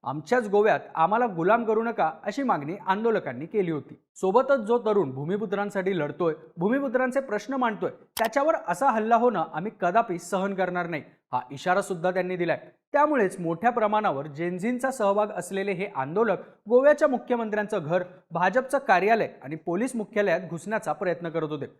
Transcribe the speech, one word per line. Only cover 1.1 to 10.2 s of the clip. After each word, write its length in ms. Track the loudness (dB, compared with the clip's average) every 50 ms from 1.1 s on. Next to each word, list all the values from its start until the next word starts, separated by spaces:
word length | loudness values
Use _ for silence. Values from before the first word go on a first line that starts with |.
| 4 2 2
गुलाम 380 | 0 0 0 4 4 4 4 4
करू 180 | 2 0 0
नका," 300 | 0 -2 0 0 0 0 -2 -4 -8
अशी 180 | -6 -4 -2
मागणी 320 | 0 0 0 0 0 -6 -8 -8 -2
आंदोलकांनी 600 | -2 -2 2 2 2 0 0 -2 -4 -8 -8 -10
केली 240 | -4 -2 -2 0 0
होती. 300 | -2 -4 -6 -10 -20 -20 _ _ _
सोबतच 440 | -2 -2 4 4 4 4 4 2 0
जो 200 | 2 0 0 2
तरुण 320 | 2 2 2 2 2 0
भूमिपुत्रांसाठी 880 | -4 -6 -4 -4 -4 -4 -2 -4 -2 -4 -4 -2 -4 -2 -2 0 0 0
लढतोय, 360 | -2 -4 -2 -2 -2 -2 -2 -2 -10 -20 _
भूमिपुत्रांचे 640 | -2 0 0 0 0 0 -2 0 0 -2 0 0 -2
प्रश्न 340 | -2 -2 -6 -6 -4 -6 -4
मांडतोय, 360 | -2 -2 -2 -2 -2 -6 -6 -6 -8 -20 _ _ -4
त्याच्यावर 360 | -4 0 0 2 2 2 0 0 -2 -4
असा 220 | -2 0 2 2
हल्ला 260 | 2 2 2 4 4
होणं 280 | 4 4 2 2 0 -4 -4 -4
आम्ही 180 | -6 -6 -6 -6 _
कदापि 380 | -2 2 2 2 2 2 -4
सहन 360 | -8